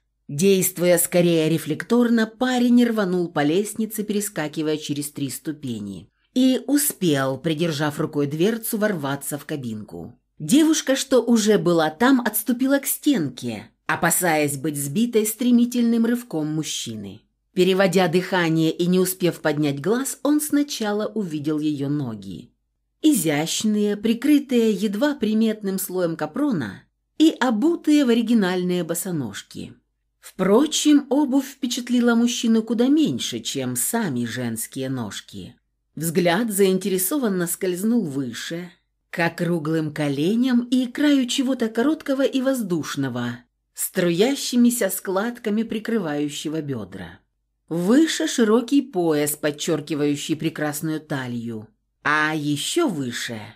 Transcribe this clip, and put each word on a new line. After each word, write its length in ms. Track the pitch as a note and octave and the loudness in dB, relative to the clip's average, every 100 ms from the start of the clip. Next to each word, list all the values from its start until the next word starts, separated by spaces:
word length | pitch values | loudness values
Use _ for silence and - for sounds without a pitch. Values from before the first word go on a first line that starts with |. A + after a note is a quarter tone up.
| _ _ - | _ _ -10
Действуя 680 | C#3+ G3 F#3+ F3 - F3 E3+ | 0 4 4 2 0 2 4
скорее 520 | - F3+ F3 E3 D#3 | 4 2 4 4 2
рефлекторно, 760 | D#3+ - D3+ - A#3+ A#3+ A#3 A3 | 0 -2 -6 0 2 4 2 0
парень 600 | - B3+ B3 B3 A#3+ A#3 | -2 -2 2 4 6 6
рванул 420 | A3 F#3+ F3+ E3+ | 2 0 0 0
по 160 | D#3 | 0
лестнице, 600 | D3 F3 G#3 - A3 - | 2 2 0 -4 -6 -6
перескакивая 760 | G#3 G3+ G3+ - D3+ D#3 D#3 D#3 | -4 -4 -4 -6 -6 -4 -2 -2
через 340 | D#3 C#3+ C#3+ | -4 -6 -6
три 180 | - C#3 | -6 -6
ступени. 800 | - D#3+ D3 C3+ A2+ G2+ F#2 - _ _ | -6 -8 -8 -8 -8 -8 -12 -16 _ _
И 280 | B3+ C4 B3+ - | 2 2 2 2
успел, 720 | C#4+ - - F3+ C#3 C3+ C3 | 0 0 0 0 2 0 -2
придержав 600 | E3 D3+ E3+ C#3+ D3+ D3 | -2 -2 -2 0 -2 -2
рукой 280 | D3+ C#3+ C#3+ | -4 -2 -2
дверцу, 500 | D#3 G3 A3+ - A3 | 0 0 0 -4 -2
ворваться 600 | G#3+ F3+ C#3 C#3 - C#3+ | -2 -2 -4 -6 -6 -10
в 80 | - | -8
кабинку. 720 | D3+ A#2+ G#2+ G#2 E2+ E2 - _ - | -8 -6 -10 -12 -14 -16 -18 _ -12
Девушка, 560 | D3+ C4 D#4 D4+ - C4 | 2 4 6 2 0 -2
что 260 | - B3+ | 2 2
уже 360 | A#3+ A#3 G#3 G3+ | 4 4 4 4
была 320 | E3 E3 D#3 | 4 2 2
там, 320 | D#3 B3 C4 | 2 4 4
отступила 580 | A#3+ - - A#3+ C4 C4+ | 2 -2 -2 0 2 2
к 60 | C4+ | 0
стенке, 840 | - D4 A#3+ C#3+ - A#2+ G#2+ G#2 _ - | -2 0 2 0 -6 -8 -8 -10 _ -6
опасаясь 680 | D#3+ E3+ F3 F3+ D#3 D3 C#3+ | -2 0 2 2 2 0 -2
быть 220 | D#3 C#3+ | -4 -4
сбитой 480 | C#3+ D3 A#3+ A3+ G#3+ | -4 0 2 2 0
стремительным 800 | - B3 A#3+ A#3+ A#3+ A#3 A#3 A#3 | 0 2 4 4 2 2 2 2
рывком 420 | A#3+ - D#3+ D3+ | 0 -4 -4 -2
мужчины. 760 | D#3 D3+ - - A2 G2 F#2+ _ _ _ | -4 -4 -8 -8 -10 -12 -16 _ _ _
Переводя 540 | F#3 F3+ F#3 G3 F3 F3+ | 2 2 4 4 4 4
дыхание 640 | F3 F3 F#3 E3 D#3+ D#3+ | 2 0 0 2 2 2
и 140 | D#3+ F3 | 0 2
не 140 | F#3 | 2
успев 420 | F3+ - F3 - | 2 0 -2 0
поднять 400 | D#3 D3 D3 C#3 | -2 0 0 -2
глаз, 360 | D3+ A#3+ C4+ - | -2 -2 -2 -4
он 160 | C#4+ D4+ | 0 0
сначала 680 | D4 C#4+ C#4+ - G#3 G#3 G#3+ | 2 0 0 -4 -4 -2 -4
увидел 520 | A3 F#3 D3+ C#3+ D3+ | -4 -4 -4 -2 -2
её 300 | D3+ C#3+ C#3 | -2 -2 -2
ноги. 640 | D3 B2+ A2 G2 E2+ - _ _ _ _ _ | -2 -4 -8 -10 -14 -16 _ _ _ _ _
Изящные, 960 | D#4 B3+ D#3 D3 E3 - G#3+ G#3 G#3 G#3 | 2 2 2 0 -2 -2 0 0 0 0
прикрытые 760 | A3+ A#3 C#4+ D4 C#4+ A#3+ A3+ | 0 0 2 2 4 2 2
едва 420 | F#3+ G#3+ G3+ D4 | 2 -2 0 -2
приметным 640 | C#4+ G#3+ A3 A3 G#3+ G3 F#3+ | 0 0 2 2 0 -4 -4
слоем 380 | - F3+ F3 D#3+ | -4 -2 -2 -2
капрона 680 | D3+ D3+ D4 F3 G#2+ - _ _ _ - | -6 -2 -2 0 -4 -8 _ _ _ 2
и 180 | D#4 D#4+ | 4 4
обутые 680 | B3+ G#3+ D4+ E4+ - D4 B3+ | 0 2 2 0 2 4 4
в 40 | |
оригинальные 760 | A#3 G#3+ A#3 F#3 F#3 F3+ F3+ E3 | 4 4 2 2 0 0 -2 -2
босоножки. 880 | E3+ G3 E3+ A#2 - - - F2+ - _ _ _ _ | -4 -4 -4 -4 -8 -14 -14 -14 -16 _ _ _ _
Впрочем, 840 | - - F#3 G#3+ D#4 - D4+ D4 D4 | -16 -2 2 4 4 2 4 4 4
обувь 380 | C4+ C#4+ C#4 C4+ | 0 2 0 -2
впечатлила 680 | - B3 B3 A#3+ B3 A#3+ | -6 -6 -6 0 2 4
мужчину 480 | A#3 A#3+ - A#3 A3+ | 4 2 0 2 2
куда 260 | A3 A#3 B3 | 2 0 4
меньше, 520 | D4+ C4 A#2 - A#2+ | 4 2 0 -6 -8
чем 360 | - C3+ B2+ B2 | -6 -6 -4 -4
сами 500 | - A#3 G3+ B2 A#2 | -4 -2 -2 -2 -4
женские 640 | A#2 A#2+ A2+ - C3+ C3 | -4 -6 -6 -8 -8 -6
ножки. 680 | C3 G#2 - - G2 F2 - _ _ _ - | -6 -6 -10 -14 -14 -16 -18 _ _ _ -10
Взгляд 560 | E3 D#3 F3 E3+ A#3+ | -4 0 2 0 0
заинтересованно 960 | G3 F#3+ F#3 G3+ F#3 - D4+ A#3 F#3 E3+ | 2 2 2 0 -2 -2 -2 0 0 -2
скользнул 580 | - F#3+ F3+ A3 A#3+ F3 | -4 -4 -2 0 0 0
выше, 680 | C3+ B2+ A2+ - E3+ F3 - _ _ _ | -4 -6 -8 -10 -10 -12 -18 _ _ _
к 160 | - E3+ | -4 -2
округлым 640 | E3+ E3+ E3+ D3+ D#3+ D#3 | -2 -2 -2 0 -2 -2
коленям 720 | D3+ D3 C#3 E3 A3+ C4 A#3+ A#3+ | -4 -2 0 0 2 2 2 2
и 200 | B3+ B3 | 0 0
краю 420 | - D4 C#4 B3 | 0 2 2 2
чего-то 420 | - B3 C4 A3 | 0 -2 0 -2
короткого 520 | A3+ C4+ D#4 - C4+ | 0 0 0 -2 0
и 180 | C4+ C4+ | 0 0
воздушного, 1000 | C4 C4 G3 E3+ C3+ C#3 C3+ A#2+ A#2+ A#2+ _ _ _ | 0 0 -2 -2 -2 -4 -4 -4 -6 -6 _ _ _
струящимися 1160 | - - G3+ F3 E3+ A#3 C#4 - B3 A#3+ A#3+ F#3+ | -10 -6 0 0 2 2 0 -2 4 4 4 -2
складками 720 | - - F#3+ A#3 A#3+ G#3+ G#3 | -4 -4 -2 -2 -4 -4 -2
прикрывающего 1000 | A3 A3+ A3 A3+ E3 D3 D3 C#3+ D#3 D#3+ | -2 -6 -4 -2 -2 -2 -4 -6 -6 -6
бёдра. 580 | D3 B2 F#2 F#2+ E2+ F2 _ _ _ _ - | -6 -6 -8 -12 -14 -18 _ _ _ _ -8
Выше 600 | E3 F3+ C4 D#4+ - D#4 | -2 2 4 4 0 -2
широкий 560 | - G#3+ A3+ A#3+ C#4+ | 2 4 4 2 0
пояс, 520 | B3 F3+ E3+ D3 D3 D3 | 0 -2 0 0 0 -2
подчёркивающий 1000 | D#3 D3 - D3+ C#3+ D3 D3 C#3+ - D3 | -4 -4 -2 -2 -2 -2 -2 -2 -4 -4
прекрасную 640 | D#3+ D#3 D3+ D3 D#3+ D#3 | -4 -4 -4 -4 -4 -6
талию, 640 | D3+ C#3+ B2+ A#2+ A2+ A2 G#2+ _ _ _ | -6 -6 -6 -8 -8 -10 -14 _ _ _
а 300 | C#3 D3+ D3+ D#3 | 0 0 0 -2
ещё 520 | D3 C#3+ - F4 D#4+ | -2 -2 -2 0 0
выше – 540 | D#3 B2+ A#2 - A2 G#2 | -2 -6 -6 -8 -10 -14